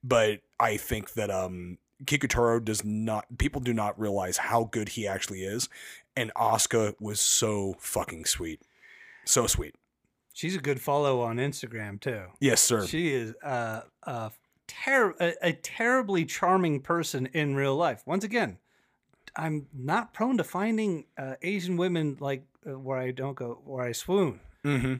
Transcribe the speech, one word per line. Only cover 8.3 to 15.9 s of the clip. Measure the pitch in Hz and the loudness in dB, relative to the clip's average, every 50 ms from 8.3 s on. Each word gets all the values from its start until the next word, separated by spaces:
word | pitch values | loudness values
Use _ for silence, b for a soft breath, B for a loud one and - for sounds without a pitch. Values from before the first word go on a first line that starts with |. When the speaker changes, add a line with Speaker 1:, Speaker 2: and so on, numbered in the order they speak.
| - - 87 82 78 - _ B B B B B B B B B B B B | -2 0 -2 -6 -6 -8 _ B B B B B B B B B B B B
Speaker 1:
So | - - 131 117 | 2 2 4 4
sweet. | 101 - - 82 76 - _ _ _ _ _ _ _ _ _ _ _ - | 2 2 0 -2 -4 -10 _ _ _ _ _ _ _ _ _ _ _ -12
Speaker 2:
She's | - - 165 190 | -6 -6 -4 -4
a | 180 | -2
good | 131 147 143 131 | -2 -2 -2 -2
follow | - - 143 147 147 139 131 123 | 0 0 2 2 4 4 2 2
on | 120 117 113 120 | 2 0 0 0
Instagram, | 131 143 143 - - 117 113 110 107 104 101 101 | -2 -2 -2 -6 -10 -10 -10 -10 -8 -8 -10 -6
too. | - 139 120 104 92 90 - - | -6 -4 -6 -6 -8 -12 -6 2
Speaker 1:
Yes, | 135 135 117 - - | 4 4 6 6 6
sir. | - 123 110 98 | 6 4 4 2
Speaker 2:
She | - 156 160 175 160 139 | 0 0 0 0 2 2
is, | 127 117 110 110 - - | 0 -2 -4 -8 -10 -6
uh, | 147 135 123 117 113 110 113 - - _ _ - | -4 -2 -2 -2 -2 -4 -6 -8 -12 _ _ -10
a | - 131 117 110 110 - - _ _ _ _ _ - | -8 -6 -6 -6 -8 -12 -16 _ _ _ _ _ -18
ter-, | - - - - 277 269 233 196 160 - | -14 -6 -2 2 4 4 4 4 2 2
a, | 175 170 165 - - 175 | 0 0 0 0 0 0
a | 160 | 0
terribly | - - - - - 240 - | 0 -6 -12 -4 0 2 4